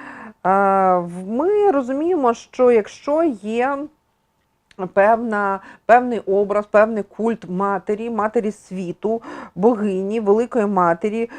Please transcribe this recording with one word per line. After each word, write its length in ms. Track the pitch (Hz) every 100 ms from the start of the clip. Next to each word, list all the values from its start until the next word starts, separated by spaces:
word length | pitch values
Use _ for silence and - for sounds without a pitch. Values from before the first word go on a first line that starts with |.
| - - 220 -
А, 560 | 180 196 196 196 190 180
в-, 300 | 175 175 185
ми 420 | 233 349 415 403
розуміємо, 640 | 277 247 269 330 359 247
що 360 | 233 - - 254
якщо 520 | 233 202 - - 302 339 214
є 360 | 208 233 254 277 302 _ _ _ _ _ _ _ _ - 185
певна, 680 | 202 202 226 240 208 196 190 - - -
певний 320 | 240 247 226
образ, 480 | - 196 202 202 208
певний 320 | 208 220 220
культ 480 | 196 - 226 220 170
матері, 600 | 180 202 196 - 208 233
матері 420 | 220 214 233 208
світу, 720 | 202 - 185 175 165 214 226 - - -
богині, 680 | - 214 220 208 190 196 220
великої 460 | 202 214 240 254 202
матері, 640 | 196 175 170 214 220 233